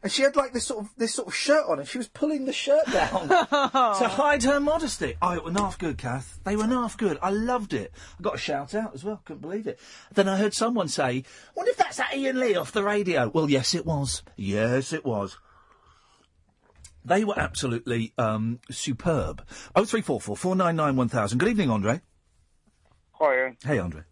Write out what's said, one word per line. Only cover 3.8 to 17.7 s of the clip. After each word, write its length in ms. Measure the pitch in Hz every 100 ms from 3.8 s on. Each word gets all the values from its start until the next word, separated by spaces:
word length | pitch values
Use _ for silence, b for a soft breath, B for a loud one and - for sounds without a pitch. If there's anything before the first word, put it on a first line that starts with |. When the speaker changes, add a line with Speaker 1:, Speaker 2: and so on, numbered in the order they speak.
| 247 196 226
Speaker 1:
hide 360 | - 294 285
her 160 | 240 285
modesty. 560 | 285 320 311 - 139 -
Oh, 120 | 180
it 100 | 175
were 80 | 156
naff 260 | 180 202 -
good, 220 | 170 135
Kath. 400 | 123 127 127 -
They 100 | -
were 80 | 214 214
naff 300 | 254 240 -
good. 220 | 208 147
I 100 | 180
loved 440 | 202 226 247 202
it. 160 | 135 95 B B B
I 60 |
got 140 | 175 -
a 20 |
shout 380 | - 139 139 208
out 180 | 220
as 80 | 139
well. 180 | 175 208
Couldn't 180 | - 147
believe 240 | 143 202 214
it. 140 | - B B B
Then 140 | - 190
I 80 | 190
heard 180 | 208
someone 320 | - 233 240 170
say, 380 | - 135 127 131 B B -
"Wonder 160 | 403
if 60 | 508
that's 180 | 349 -
that 180 | 262
Ian 240 | 277 269 254
Lee 160 | 254
off 160 | 180 -
the 140 | 220
radio." 440 | 202 208 190 160 120
Well, 220 | 160 151
yes, 240 | 135 123
it 100 | 175
was. 380 | 160 151 135 - - -
Yes, 560 | 98 101 110 127 135
it 120 | 160
was. 320 | 135 110 98 - b b b b b b b b _ _ _ _ _ _ - -
They 200 | 123 190
were 120 | 214 196
absolutely, 760 | 156 - 131